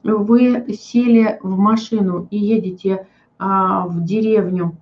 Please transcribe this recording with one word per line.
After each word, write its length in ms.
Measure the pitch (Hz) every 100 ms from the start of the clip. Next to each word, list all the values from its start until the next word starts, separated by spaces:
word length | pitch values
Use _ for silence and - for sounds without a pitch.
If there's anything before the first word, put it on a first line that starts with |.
вы 600 | 208 214 208 233 247 240 - 208
сели 600 | - 240 240 233 214 -
в 160 | 185 190
машину 680 | 208 226 - 220 190 175 -
и 80 | 208
едете, 720 | 202 220 185 180 196 190 - _ _ _
а, 480 | 190 196 185 190 180
в 160 | 170
деревню 760 | 170 214 220 220 180 180 170 160